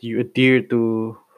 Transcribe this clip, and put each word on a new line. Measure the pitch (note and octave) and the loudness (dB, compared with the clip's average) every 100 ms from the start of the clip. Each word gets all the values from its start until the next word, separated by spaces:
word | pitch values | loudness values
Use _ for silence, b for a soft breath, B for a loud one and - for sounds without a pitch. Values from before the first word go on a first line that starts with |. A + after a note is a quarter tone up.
you | A#2 A2+ | -6 -4
adhere | B2 - C3 B2+ | -4 2 4 4
to | G#2+ A#2+ A2+ A2 A2 A2+ b | 2 -2 0 -2 -6 -10 b